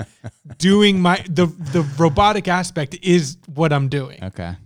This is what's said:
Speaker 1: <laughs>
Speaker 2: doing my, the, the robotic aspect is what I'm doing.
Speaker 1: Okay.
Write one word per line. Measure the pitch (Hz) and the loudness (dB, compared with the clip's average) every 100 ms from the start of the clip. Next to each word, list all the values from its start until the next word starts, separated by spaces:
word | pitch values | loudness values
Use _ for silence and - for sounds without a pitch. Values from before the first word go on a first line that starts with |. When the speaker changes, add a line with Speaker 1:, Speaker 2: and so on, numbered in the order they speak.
| 110 _ 120 | -12 _ -18
Speaker 1:
<laughs> | - 147 127 | -18 -20 -2
Speaker 2:
doing | 175 202 208 190 | 2 4 4 4
my, | 175 185 185 | 2 0 -2
the, | 156 175 | 0 0
the | 175 151 175 147 143 | -2 -4 -2 -2 0
robotic | 165 151 202 208 185 | 0 4 2 2 0
aspect | 180 180 - 139 175 | -2 -2 -6 -8 -4
is | 185 175 135 - - | 2 2 2 -8 -10
what | 143 160 | -2 0
I'm | 147 135 | 0 0
doing. | 143 131 - | -4 -6 -10
Speaker 1:
Okay. | 92 - 87 90 | -12 -10 -10 -12